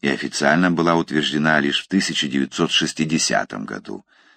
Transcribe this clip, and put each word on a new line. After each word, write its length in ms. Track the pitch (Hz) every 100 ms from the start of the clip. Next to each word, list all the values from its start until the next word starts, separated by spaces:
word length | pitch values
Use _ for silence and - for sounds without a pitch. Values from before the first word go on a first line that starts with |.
и 80 | 71
официально 600 | 69 69 - 71 80 90
была 280 | 82 82 82
утверждена 640 | 80 76 73 76 78 78
лишь 240 | 71 69
в 20 | -
тысяча 400 | 98 - 85 73
девятьсот 460 | 67 67 - 82
шестидесятом 920 | - 82 - 80 80 - 50 50 50
году. 400 | 52 52 - 50 _ _ _